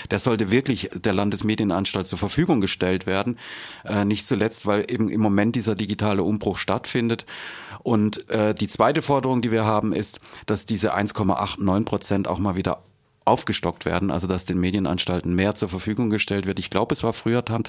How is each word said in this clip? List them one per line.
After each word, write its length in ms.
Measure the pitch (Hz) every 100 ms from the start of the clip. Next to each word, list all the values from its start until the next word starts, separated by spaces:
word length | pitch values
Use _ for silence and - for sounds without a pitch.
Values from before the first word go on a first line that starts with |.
| -
Der 80 | 101
sollte 320 | - 113 104
wirklich 400 | 113 135 117 -
der 200 | - 110
Landesmedienanstalt 920 | 95 104 101 107 107 107 90 98 104 90
zur 120 | 92
Verfügung 420 | 101 - 175 139
gestellt 460 | 95 - - 95 92
werden, 320 | 95 101 117 - - - -
äh, 200 | - 107
nicht 220 | 101 107 -
zuletzt, 400 | 110 107 - 101
weil 200 | 104 -
eben 200 | 123 110
im 120 | 107
Moment 360 | 110 98 110 120
dieser 180 | 107
digitale 480 | 101 104 104 104 101
Umbruch 340 | 87 107 104 92
stattfindet. 720 | - 104 - 131 117 113 - - - - - -
Und, 460 | - 113 107 107 -
äh, 240 | 110 107
die 140 | 107 101
zweite 340 | - 113 147
Forderung, 400 | - 139 131 127
die 100 | 117
wir 120 | 110
haben, 280 | 107 107 110
ist, 280 | 90 104 - - - -
dass 180 | 107
diese 300 | - 101 107
eins 180 | 92 104
Komma 220 | - 95
acht 260 | 80 101 -
neun 240 | 98 95
Prozent 440 | 113 101 - 101 98
auch 100 | 90
mal 180 | 101 92
wieder 260 | 92 - - _ _ _ -
aufgestockt 560 | 120 - 104 85 -
werden, 260 | - 87 98
also 160 | 78 90
dass 200 | 92 -
den 120 | 90
Medienanstalten 760 | 90 101 87 90 - 90 85
mehr 200 | 90 98
zur 140 | 107 101
Verfügung 420 | 92 107 107 117
gestellt 360 | 104 - 101 95
wird. 120 | 95
Ich 120 | 92
glaube, 240 | 92 117
es 100 | 143
war 80 | 117
früher 320 | 110 113 120
tan-, 200 | - 113